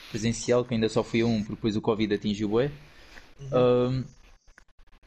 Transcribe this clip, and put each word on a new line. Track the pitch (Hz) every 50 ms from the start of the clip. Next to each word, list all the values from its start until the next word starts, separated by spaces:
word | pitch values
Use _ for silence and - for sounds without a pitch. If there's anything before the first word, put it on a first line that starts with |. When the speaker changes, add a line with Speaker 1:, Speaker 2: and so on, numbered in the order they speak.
| - -
Speaker 1:
presencial, | - 110 104 117 113 - - - 120 123 123
que | - 120
ainda | 113 110 110
só | - - 107
fui | - - 117 113
a |
um, | 117 117 107 101
porque | 110 110
depois | - - 117 101
o | 104 -
covid | - 113 101 110 101 104
atingiu | 101 - 107 104 98 110 101
bué, | 104 113 131 147 143 143 - - - - - - - - - - - -
Speaker 2:
Uhum. | 139 135 131 123 127 123
Speaker 1:
ahm, | 123 123 123 123 127 131 123 - - - - - - _ _ - - - _ _ _ - - _ - - _